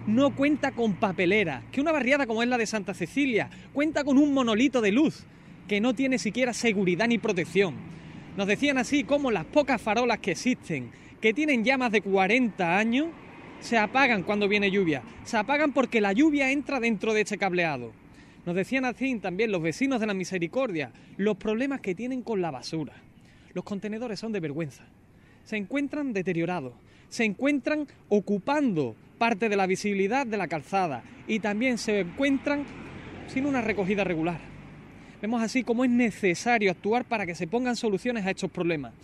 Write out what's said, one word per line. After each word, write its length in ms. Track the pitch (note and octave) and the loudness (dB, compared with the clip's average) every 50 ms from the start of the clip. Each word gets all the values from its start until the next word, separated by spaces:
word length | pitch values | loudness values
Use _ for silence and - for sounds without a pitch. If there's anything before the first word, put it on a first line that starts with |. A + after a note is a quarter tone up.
| - | -2
no 300 | - G#3+ B3 C#4 C#4 - | 0 2 4 4 4 4
cuenta 380 | - C#4 D4 D4+ - - C4+ - | 2 2 2 2 2 0 -2 -2
con 200 | A#3 A#3 A3 F#3 | 0 0 0 0
papelera, 680 | - - F#3+ F3+ G3 F#3 E3+ G3+ A3 G3+ D#3+ C#3 A#2+ A2+ - | 0 0 -2 0 2 2 4 4 4 2 0 -2 -6 -8 -8
que 100 | - - | -4 -2
una 100 | C#4+ E4 | 0 0
barriada 360 | D#4 D4 A#3+ B3 C#4+ C#4+ C#4 A3 | 2 2 2 2 2 2 2 0
como 160 | A3+ A3 A#3+ | 0 0 0
es 60 | B3 | 0
la 100 | B3+ A#3+ | 0 0
de 80 | A3 - | 0 -2
Santa 260 | A3 G#3+ F3+ G3+ F#3 | -2 -4 -4 -6 -6
Cecilia 560 | - F3+ D#3 - C4+ D4 C4+ A#3 F#3+ C#3 - - - - - - | -6 -6 -4 -2 0 0 2 2 0 0 -2 -6 -16 -16 -8 -2
cuenta 300 | C4 D4 D#4+ C#4+ D#4 C#4+ | -2 0 0 0 0 0
con 160 | C#4+ C4+ C4+ | 4 6 6
un 120 | D4+ D4 | 6 6
monolito 480 | C4+ C4+ C4 A3+ A3 G#3 C4 D4 - B3 | 4 2 2 2 2 2 2 2 2 2
de 120 | A3 G3+ | 2 4
luz 340 | G3 C4 D#4+ A#3+ - - - - - - - - - - - - | 4 4 4 2 0 -2 -12 -20 -20 -20 -20 -20 -20 -16 -8 -4
que 140 | G#3 G3+ | -2 0
no 140 | G#3+ B3+ A#3+ | 2 2 0
tiene 240 | - C4+ C4 C4 A#3 | 0 0 0 0 0
siquiera 340 | - A3 - A#3+ C4 B3+ G#3+ | -2 -2 0 0 0 0 0
seguridad 540 | - - A#3 G3 G3+ G3 F3 F3 E3 A3 A#3 | 0 0 2 2 2 2 2 2 2 2 2
ni 100 | A#3 A#3 | 2 2
protección. 560 | - A3 G3 F3 D#3 - - F#3+ G3+ E3+ B2+ A2+ - - - - - - - - - - - F#3+ | 2 0 0 0 -2 0 2 2 2 2 0 -6 -10 -14 -16 -16 -18 -18 -18 -18 -16 -10 -6 -2
Nos 80 | G3+ | 0
decían 320 | F#3 G#3 - C#4 D4 C#4 B3+ | 0 0 2 2 2 2 2
así 280 | A#3 - C#4 C#4+ A3+ | 0 2 2 0 2
cómo 260 | - C#4 C#4+ C#4 B3+ | 2 2 2 2 2
las 140 | A3 F3 D#3+ | 0 0 -2
pocas 360 | - - D4+ C#4+ C4+ C4 G3+ | 2 2 2 4 4 2 0
farolas 380 | - A3+ G3+ A#3 B3+ A#3+ A3 - | 2 0 2 2 4 2 2 0
que 140 | - - D#3+ | 0 -2 -2
existen, 580 | - - B3 A#3+ - - - E3+ C3+ B2 A#2 - - - - - - | 0 2 0 0 0 -2 -6 -6 -6 -6 -8 -14 -18 -20 -20 -6 0
que 140 | - A3 A3 | 0 2 2
tienen 300 | - D#4 D4+ C#4 A#3 G#3 | 2 2 2 2 2 2
ya 160 | A#3+ C4+ C4 | 2 2 2
más 120 | B3+ A#3+ | 2 2
de 100 | G3 G#3+ | 2 2
cuarenta 760 | - G3+ F#3+ G3 F#3+ F#3 A3 C4 B3+ A3 - - F3+ E3 F3 G3+ | 2 2 2 4 4 4 4 4 2 2 0 0 0 2 2 2
años, 300 | A3 A#3 A#3 C4 D#4 E4+ D#4+ - - - - - - - - - | 2 2 2 0 0 -2 -4 -10 -18 -20 -20 -20 -20 -20 -18 -12
se 200 | - - A#3+ A3+ | -6 0 2 2
apagan 420 | G#3+ G#3 G#3+ C4 C#4 B3+ A#3 G3 | 2 2 4 4 4 4 4 2
cuando 260 | D#3+ - G#3 G#3 G#3 G3 | 0 0 0 2 2 4
viene 220 | G#3 G#3 G3+ G3 | 4 4 2 2
lluvia, 320 | F#3 G3+ F#3+ D#3+ D3 B2+ A2+ - - - - | 2 2 2 2 0 -2 -4 -10 -16 -18 -8
se 140 | - - G#3+ | -4 -2 -2
apagan 360 | G#3 - C#4+ D4 D#4 D4+ A#3+ | 0 2 2 2 2 2 2
porque 260 | C#4+ B3+ - - A3+ | 2 0 2 2 2
la 140 | G#3 G3 G3 | 2 2 4
lluvia 380 | A3 D4+ D#4+ D4 C#4+ C4+ C4 | 4 4 4 4 2 2 2
entra 280 | C#4 D4 B3+ - C#4 B3+ | 0 0 -2 -2 -2 0
dentro 360 | A3+ A#3 A3+ F#3 - A3 A3 | 0 0 0 0 0 0 2
de 60 | G#3+ | 2
este 180 | G#3 - G#3 F#3+ | 0 0 0 -2
cableado. 520 | G3+ F#3+ F3 F3+ E3+ D#3+ C#3+ B2+ A#2+ A2+ G#2+ - - - - - - - - - - | 0 0 2 2 0 0 -2 -4 -6 -10 -12 -16 -20 -20 -20 -20 -20 -20 -20 -12 -6
Nos 80 | E3+ F3 | -4 -2
decían 300 | F#3+ F#3 - B3 C4+ B3+ | -2 -2 0 0 -2 0
así 320 | B3 B3 - B3 C4+ B3+ G#3 | -2 -2 -2 -2 -2 -2 -2
también 340 | - F#3+ F3 F#3 A#3 A3+ | -4 -4 -2 0 0 0
los 120 | G3 F3 D#3 | 0 0 0
vecinos 360 | E3 D3+ - C4 C4+ C4+ A3+ | -2 -2 0 0 0 0 0
de 60 | A3 | 0
La 80 | G#3+ G3 | 0 -2
Misericordia 800 | F#3+ F3+ - F#3+ F3+ E3+ D#3+ - B3+ C4+ A#3+ F3+ D#3 C#3 A#2 - - - - - - | -2 -4 -4 -4 -4 -4 -2 -2 -2 -2 -2 -2 -4 -6 -6 -10 -16 -20 -14 -6 -2
los 180 | F#3+ G#3+ G#3 | 0 0 0
problemas 460 | - - A3 G#3+ A3+ C4 C#4 C#4 B3+ | -2 -2 -2 -2 -2 -2 -2 -4 -4
que 140 | - G3 F3+ | -4 -6 -6
tienen 260 | D#3+ A#3 B3+ C4 B3+ | -6 -6 -6 -6 -6
con 220 | G#3+ - A3+ F#3+ F3 | -6 -4 -4 -2 -2
la 80 | D#3+ | -4
basura. 420 | C#3 B2 - - - D#3+ D3 - - - - - - - - - - - - - - | -6 -8 -10 -8 -6 -6 -6 -6 -10 -18 -20 -20 -20 -20 -20 -20 -20 -20 -20 -12 -10
Los 80 | F3+ F3+ | -10 -8
contenedores 560 | - G#3 G3 G#3+ G#3 G#3+ A3 B3 A#3+ G3+ - | -8 -8 -8 -6 -8 -8 -6 -6 -8 -8 -6
son 140 | - A3 G#3+ | -6 -4 -4
de 60 | G3+ | -4
vergüenza. 440 | D#3+ D3 D3 D#3+ E3 C#3+ - - - - - - - - - - - - - - - | -4 -4 -4 -4 -6 -6 -8 -14 -20 -20 -20 -20 -20 -20 -20 -20 -20 -20 -20 -20 -12
Se 120 | - A3 G#3 | -6 -6 -6
encuentran 560 | G3 - C4 C#4+ C#4+ C#4 - D4+ C#4+ C4+ A3 | -4 -2 -2 -2 -2 -2 -4 -4 -4 -4 -2
deteriorados, 600 | G3 E3+ F#3+ F3 E3 E3 F3 F3+ F3 C3+ B2 A#2+ - - - - - - - | -2 -2 0 0 0 0 -2 -2 -4 -6 -8 -12 -16 -20 -20 -20 -20 -20 -10
se 140 | - - A3+ | -2 0 0
encuentran 640 | A3 F#3+ - B3 C#4+ D4 C#4 - D4+ D4+ D4+ D4 - - - - - | 0 0 0 0 2 2 2 0 -2 -2 -2 -4 -6 -10 -12 -4 2
ocupando 880 | G3+ G#3 - - G#3 G3 - - C#4 D#4 D4 B3 F#3 D3+ C#3 A#2 A2 - - - - - | 2 2 2 2 -2 -2 0 0 0 2 2 2 2 0 -2 -2 -4 -10 -18 -12 -4 0
parte 320 | A3+ A#3 A3+ F#3 A#3 A3 | 0 0 2 2 0 0
de 60 | G3+ | 2
la 100 | G3 F#3+ | 2 2
visibilidad 640 | F#3 F#3+ - - G#3 G3+ G3 F#3+ G3 A#3 C#4 C#4+ A3+ | 2 0 0 0 0 0 2 2 2 2 0 -2 -2
de 100 | G#3+ G#3 | -2 -2
la 100 | F3+ C#3+ | -2 -2
calzada 560 | E3 D#3 C3 - G3 G3 F#3 E3 C3+ A#2 - - - - - - | -4 -6 -4 -2 0 0 0 0 -2 -6 -10 -12 -20 -12 -6 -4
y 120 | G#3+ A3 | -2 -2
también 400 | G3 G#3+ G#3 G#3+ B3+ C4 B3 G3 | 0 -2 0 0 0 0 0 0
se 220 | - A3+ G#3 G3+ | 0 0 0 0
encuentran 640 | F#3 F3 E3+ - C#4 C#4+ C#4 C4+ - C#4+ C#4+ C#4+ C#4+ - - - - - - - - - - - - | 0 -2 -2 0 2 2 2 2 0 -2 -2 -2 -4 -8 -12 -14 -16 -14 -14 -16 -16 -14 -16 -16 -12
sin 220 | - - - C4+ D4 | -8 -4 -2 0 0
una 140 | C4+ B3+ | 0 0
recogida 420 | - - G3+ F#3+ F#3+ F3 G#3 G3 G3 | 0 0 0 0 0 0 0 0 0
regular. 360 | F3+ F3+ D#3+ D#3+ F3 E3+ D3 - - - - - - - - - - - - - - - - - | 0 0 0 -2 -2 -2 -4 -8 -14 -18 -18 -18 -18 -18 -20 -20 -20 -20 -20 -20 -20 -14 -8 -6
Vemos 180 | G#3 B3 A#3 | -2 -2 -2
así 220 | A3+ G#3+ - C4 A3+ | -2 0 0 0 0
cómo 200 | - A#3 A3+ C4 | 0 0 2 2
es 60 | B3+ | 4
necesario 800 | A#3+ A#3+ B3 A3 - - - F#3 E3+ - - A#3+ A#3+ A3+ G#3 F#3 | 4 4 4 2 0 2 2 2 2 2 2 2 2 4 4 2
actuar 360 | F3 - - G3+ A3+ B3 C4 | 0 0 0 0 0 0 0
para 200 | - A#3+ G#3+ G3 | -2 -2 -4 -2
que 80 | E3+ E3+ | -4 -6
se 140 | D#3 F3+ E3 | -6 -4 -2
pongan 280 | G3 A#3+ B3+ B3 A#3+ | -2 -2 0 0 -2
soluciones 520 | - - A3 G3 F3+ - B3 A#3+ A3+ F#3 F#3+ | 0 0 0 0 0 0 -2 -2 -2 -2 -2
a 20 | |
estos 220 | F#3 - F#3+ E3+ | -2 -2 -4 -6
problemas. 420 | - F3+ F3+ E3+ E3 D3+ C3 A#2 - - | -4 -2 -2 0 0 -2 -4 -8 -12 -18